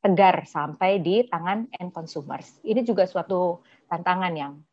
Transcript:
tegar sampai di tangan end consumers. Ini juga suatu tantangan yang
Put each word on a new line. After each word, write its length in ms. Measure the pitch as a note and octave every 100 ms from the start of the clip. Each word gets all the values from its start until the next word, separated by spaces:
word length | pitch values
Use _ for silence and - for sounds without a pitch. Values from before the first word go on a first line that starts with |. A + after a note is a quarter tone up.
tegar 400 | G3+ F#3 F#3+ E3
sampai 560 | - D#3+ D3 D3 F#3+ G3
di 240 | D#3+ G3+
tangan 480 | B3 E3 E3+ G#3 A#3
end 240 | - F3+ F3
consumers. 640 | E3 D#3+ C#3+ C3+ - _ -
Ini 160 | A3
juga 240 | A#3+ G3 F#3
suatu 560 | F#3 D#3+ F#3 F3+ F3 _ _ _
tantangan 460 | E3+ F3 F#3 F#3 D#3+
yang 240 | C#3+ D3 _